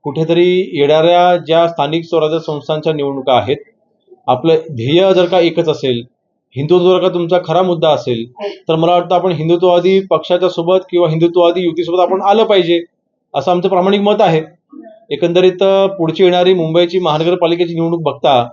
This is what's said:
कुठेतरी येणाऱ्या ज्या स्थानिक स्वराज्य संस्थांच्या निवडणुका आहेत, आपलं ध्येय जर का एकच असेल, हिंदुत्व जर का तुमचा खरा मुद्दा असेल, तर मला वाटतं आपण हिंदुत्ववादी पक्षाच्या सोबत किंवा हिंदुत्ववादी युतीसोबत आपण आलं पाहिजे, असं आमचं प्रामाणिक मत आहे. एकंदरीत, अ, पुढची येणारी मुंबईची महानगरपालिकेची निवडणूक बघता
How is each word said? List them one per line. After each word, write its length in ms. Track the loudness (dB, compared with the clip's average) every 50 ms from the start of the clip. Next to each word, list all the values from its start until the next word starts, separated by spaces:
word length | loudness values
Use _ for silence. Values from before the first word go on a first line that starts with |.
| -8
कुठेतरी 640 | -6 -4 -4 -2 0 2 2 2 2 2 0 -2 -2 -2
येणाऱ्या 640 | 0 2 2 4 4 4 4 4 4 4 4 2
ज्या 300 | 0 0 0 2 2 2
स्थानिक 360 | 0 0 -4 -4 -2 -2 -6 -4
स्वराज्य 360 | -2 -2 0 0 0 -2 -4
संस्थांच्या 540 | -4 -6 -8 -8 -6 -6 -6 -4 -4 -4 -4
निवडणुका 400 | -2 -4 -6 -6 -6 -2 0 0
आहेत, 240 | 0 0 -2 -6 -6 -6 _ _ _ _ _ _ _ _ _ -20 _ _
आपलं 280 | -2 -2 0 2 0 0
ध्येय 580 | 0 0 -6 -10 -6 -4 0 2 2 4 4 4
जर 120 | 2 2
का 140 | 2 2 2
एकच 300 | 2 2 0 -2 -2 -2
असेल, 360 | -4 -2 -2 -4 -4 -4 -6 _ _ _ _ _ _ _ _ _ _
हिंदुत्व 340 | -8 -2 2 2 2 4 2
जर 160 | 2 2 0
का 60 | 0 -2
तुमचा 240 | -2 -2 0 -2 -2 0
खरा 160 | 0 0 0
मुद्दा 280 | 0 0 0 0 2 0
असेल, 420 | 0 0 -2 -4 -6 -6 -6 -12 _ -12 -12 -12 -12 -10 _ -2
तर 60 | 0
मला 160 | 0 2 2
वाटतं 240 | 2 0 0 0 -2
आपण 160 | 0 0 -2
हिंदुत्ववादी 760 | -4 -2 0 -2 0 2 2 2 2 2 2 2 0 0 0
पक्षाच्या 440 | 0 -4 -4 0 -2 -2 0 0 -2
सोबत 280 | -2 -2 -2 0 0 0 -2 -2
किंवा 180 | -2 0 0 0
हिंदुत्ववादी 520 | 0 0 0 0 2 2 2 2 0 0
युतीसोबत 380 | -4 -4 -4 -4 -6 -2 0 0
आपण 220 | 0 0 0 -2
आलं 220 | 0 0 2 2 2
पाहिजे, 380 | 2 2 0 2 0 -2 -2 -4 _ _ _ _ _ _ _ _ _ -8
असं 160 | -4 -2 0
आमचं 180 | -2 0 0 0
प्रामाणिक 320 | 0 0 0 0 0 0
मत 200 | 0 0 2 2
आहे. 200 | 2 2 0 -2 -4 -6 _ _ _ _ -20 -20 -20 -20 -20 _ _ -10
एकंदरीत, 540 | -6 -4 -4 0 2 2 2 2 2 2 0
अ, 220 | 2 2 2 0
पुढची 380 | 0 -2 -4 -4 -4 0 2 2
येणारी 300 | 2 4 2 2 2 2
मुंबईची 460 | 2 0 0 2 0 0 2 0 -2
महानगरपालिकेची 760 | 0 0 -2 0 0 0 0 0 0 0 0 0 -2 -4 -2
निवडणूक 280 | -4 -2 -2 -4 -2
बघता 480 | -4 -6 -4 -2 0 2 2 2 0 -2